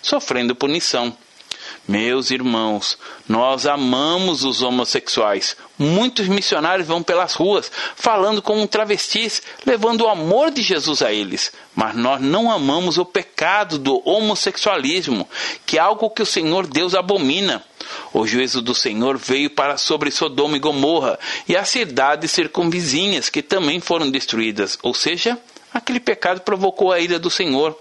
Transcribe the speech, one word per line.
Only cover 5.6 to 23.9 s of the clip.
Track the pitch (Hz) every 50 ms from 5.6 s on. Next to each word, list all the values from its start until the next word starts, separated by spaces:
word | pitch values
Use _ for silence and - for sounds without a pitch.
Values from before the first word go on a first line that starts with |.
| - - -
Muitos | - 151 147 165 190 233 254 240 - 208 185
missionários | 196 202 190 - 202 160 151 165 185 190 175 151
vão | 165 170
pelas | 165 - 180 170 180 - -
ruas | - 156 190 208 175 - - - - - - -
falando | - - 240 220 202 190 208 220 208 -
como | - 214 214 214 202
travestis, | - 214 220 208 208 180 - - - 214 226 220 - - - - - - -
levando | 262 254 220 202 226 233 220
o | 233 226
amor | 208 170 156 160 190 240 294 320
de | 285 285
Jesus | 214 185 190 156 135 156 151 127
a | 143 117
eles. | 107 107 104 95 90 95 - - - - - - -
Mas | - 110 110 110
nós | 113 117 127 139 135
não | 131 135 160 202 233 233
amamos | 220 185 143 135 143 165 180 180 156 170
o | 180
pecado | - - 196 - - - - 151 165 190 208 208 180 160 147
do | 135 135 135 139 - -
homossexualismo, | 175 214 214 214 202 180 - 196 185 - - 214 196 170 131 135 165 185 170 151 127 101 82 - - - - - - - -
que | - - 156
é |
algo | 165 190 220 214 226 214
que | 220 -
o | 220 -
Senhor | - 196 165 156 165 190 190 165
Deus | 131 143 175 180 175
abomina. | 190 180 180 202 196 156 131 143 185 202 185 131 101 - - - - - - - - - - -
O | - 110 107
juízo | 113 123 131 123 - 131
do | 117 120 123
Senhor | - - 123 107 107 117 123 135 127
veio | - - 131 135 143 147
para | 147 - 139 139 143
sobre | 139 - - 160 151 151 147
Sodoma | 139 - 165 156 135 127 143 147 151 143
e |
Gomorra | 139 156 143 139 135 147 165 160 135 120 - - - - - - - -
e | 165 185
as | 202 -
cidades | - 262 233 165 127 127 135 139 151 156 160 156
circunvizinhas, | - - 165 156 - - 175 170 170 180 175 151 127 156 185 202 196 147 117 -
que | - 151
também | 143 - - - 123 143 151 180
foram | 160 -